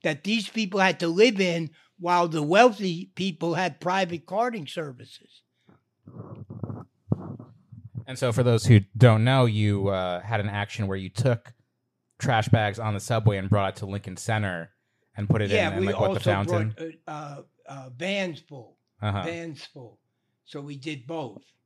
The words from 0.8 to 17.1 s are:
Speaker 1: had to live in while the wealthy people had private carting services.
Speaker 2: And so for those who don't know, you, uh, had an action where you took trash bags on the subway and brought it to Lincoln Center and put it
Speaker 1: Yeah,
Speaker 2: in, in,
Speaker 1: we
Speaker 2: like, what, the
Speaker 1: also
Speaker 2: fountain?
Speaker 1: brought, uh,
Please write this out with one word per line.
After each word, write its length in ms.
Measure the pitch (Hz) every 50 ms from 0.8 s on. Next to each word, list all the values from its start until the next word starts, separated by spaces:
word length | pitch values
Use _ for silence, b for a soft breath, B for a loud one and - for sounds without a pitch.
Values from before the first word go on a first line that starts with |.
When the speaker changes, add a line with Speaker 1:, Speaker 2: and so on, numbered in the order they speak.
Speaker 1:
had 180 | 190 190 170 -
to 80 | 175
live 320 | 165 165 190 233 254 208 190
in 300 | 190 175 170 170 160 147 b b b b b
while 300 | - 175 175 175 175 175
the 160 | 170 156 156 147
wealthy 680 | 151 185 208 247 254 202 208 196 185 165 175 190 - -
people 380 | - 190 196 156 - 165 170 160
had 260 | 175 185 170 135 -
private 460 | - 180 185 196 190 170 175 156 -
carting 420 | - 185 214 240 247 233 202 143
services. 720 | - - 175 156 143 123 117 113 - - - _ _ - _ _ _ _ _ _ _ _ _ _ _ _ _ _ - - - - - - - - - - - - - - - - - _ _ _ - - - - - - - - - - _ _ _ - - - - - - -
Speaker 2:
And 140 | - 127 -
so 140 | 135 120 110
for 100 | 127 120
those 220 | 123 117 110 -
who 160 | 131 117 101 95 - -
don't 260 | 107 123 120 110 110 113
know, 220 | 127 135 135 123
you, 420 | 113 104 107 104 104 101 98 98
uh, 320 | 98 95 92 92 90 90 87
had 220 | 95 107 113 104
an 80 | 98 104
action 380 | 101 101 104 - - - 101
where 100 | 95 95
you 120 | 95 95 92
took 440 | - - - 127 120 - - - - _ _ _ _ _ _ _ _ _ _ _ _ -
trash 300 | - 143 120 110 107 -
bags 280 | 113 113 107 101 95
on 160 | 110 110 107 104
the 60 | 95
subway 380 | - - 120 110 104 107 101
and 120 | 95 95 95
brought 200 | 104 101 98 95
it 60 | -
to 80 | - 104
Lincoln 320 | 95 101 98 - 92 92
Center 540 | - - - 110 107 104 95 90 85 82 - _ _ _ _ _ _ _ _ _
and 140 | 107 101 98
put 120 | - 107
it 100 | 104 98
Speaker 1:
Yeah, 180 | 101 214 - 101
Speaker 2:
in, 40 | 98
in, 60 | 92
Speaker 1:
we 60 | 95
Speaker 2:
like, 120 | 98 - -
what, 80 | 104
the 60 | 98 95
Speaker 1:
also 140 | - - 107
Speaker 2:
fountain? 460 | 98 98 101 - - 104 107 110 107
Speaker 1:
brought, 140 | - 165 165 156 - _
uh, 40 | 160